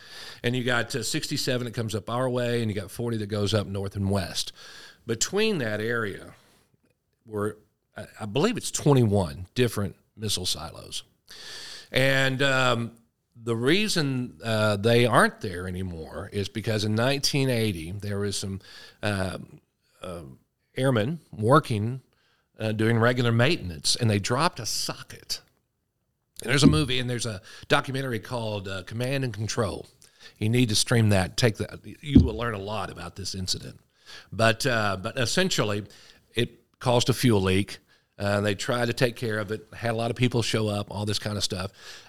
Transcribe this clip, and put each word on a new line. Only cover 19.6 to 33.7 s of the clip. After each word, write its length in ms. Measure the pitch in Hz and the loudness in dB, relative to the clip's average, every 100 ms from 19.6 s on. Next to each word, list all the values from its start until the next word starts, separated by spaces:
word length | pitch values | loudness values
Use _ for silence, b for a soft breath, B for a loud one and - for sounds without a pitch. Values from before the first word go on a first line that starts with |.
| _ _ _ _ | _ _ _ _
uh, 200 | - - 71 64 _ _ _ - | -12 -12 -14 -20 _ _ _ -2
airmen 440 | 135 117 110 170 - | 2 2 2 -4 -10
working, 680 | - 107 151 - 107 110 131 - _ _ _ _ - | -2 4 4 4 0 -2 -4 -12 _ _ _ _ -6
uh, 120 | 110 | -4
doing 260 | 107 110 117 | 2 2 4
regular 340 | 117 127 120 | 4 4 2
maintenance, 640 | 113 127 175 90 78 - - | 4 2 2 -4 -4 -2 0
and 140 | 113 | 2
they 80 | 104 | 2
dropped 420 | 95 123 170 - | 0 0 0 -2
a 60 | 107 | -4
socket. 760 | - - - - - - - - _ _ _ _ _ _ _ _ - | -4 -4 -8 -14 -18 -12 -12 -12 _ _ _ _ _ _ _ _ -12
And 80 | - | -2
there's 140 | 139 | 6
a 40 | - | 6
movie, 300 | 156 135 127 | 6 2 -2
and 80 | 123 | -4
there's 200 | 120 117 | -4 -6
a 140 | 98 B B - | -8 B B 0
documentary 520 | 147 139 131 135 113 | 0 0 -4 -4 -4
called, 480 | - 123 110 104 98 | -4 -6 -4 -6 -6
uh, 140 | 95 | -8
Command 400 | 90 110 123 139 | -8 -6 -4 -2
and 80 | 131 | -2
Control. 520 | 104 110 - 101 - - _ b b b b | -4 -4 -2 -2 -4 -12 _ b b b b
You 100 | 107 | 2
need 200 | 123 123 | 4 4
to 60 | 107 | 2
stream 340 | - 120 107 | 4 6 6
that. 280 | 98 92 - | 6 2 2
Take 200 | 120 - | 2 2
that. 220 | - - - - | -4 -10 -16 -14
You 180 | 151 139 | 6 8
will 140 | 117 107 | 8 2
learn 200 | 120 101 | -4 -4
a 40 | |
lot 300 | 98 107 90 | -4 -6 -6
about 260 | 82 85 - | -8 -12 -10
this 200 | 90 95 | -8 -6
incident. 440 | 92 - - | -4 -4 -6